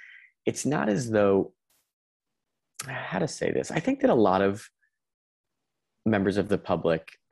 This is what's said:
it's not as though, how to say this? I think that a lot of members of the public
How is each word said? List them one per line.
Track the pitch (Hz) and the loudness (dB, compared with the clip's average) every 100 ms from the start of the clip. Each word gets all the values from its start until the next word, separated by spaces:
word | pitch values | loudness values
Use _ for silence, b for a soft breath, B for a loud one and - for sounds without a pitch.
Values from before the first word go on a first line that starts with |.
| B B B B | B B B B
it's | - - 131 | -6 -4 -4
not | 151 214 | -2 0
as | 190 120 | -2 0
though, | 107 101 98 - _ _ _ _ _ _ _ _ _ _ _ _ - 131 | 2 4 4 0 _ _ _ _ _ _ _ _ _ _ _ _ -16 -12
how | - - 180 | -12 -6 -4
to | 165 | -4
say | - - | -4 -2
this? | 65 - | -2 -2
I | 160 | -2
think | 262 269 | -2 0
that | 254 | 2
a | |
lot | 143 101 95 | 4 4 4
of | 98 104 - _ _ _ _ _ _ _ _ _ _ _ _ _ | 2 -2 -12 _ _ _ _ _ _ _ _ _ _ _ _ _
members | 110 104 98 98 | 0 2 2 0
of | 87 | -2
the | 92 | -2
public | - 87 82 80 - - _ | -2 -2 0 -2 -4 -20 _